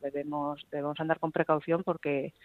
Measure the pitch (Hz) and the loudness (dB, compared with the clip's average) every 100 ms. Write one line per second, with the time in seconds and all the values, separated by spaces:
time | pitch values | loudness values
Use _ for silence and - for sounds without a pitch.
0 | 139 143 147 147 147 143 - 147 143 147 | -4 -4 -4 -2 -2 -4 -6 -4 -2 0
1 | 160 160 160 - 156 156 - 170 185 165 | 0 0 0 2 2 2 2 0 0 -2
2 | 147 139 139 - | 0 0 -2 -8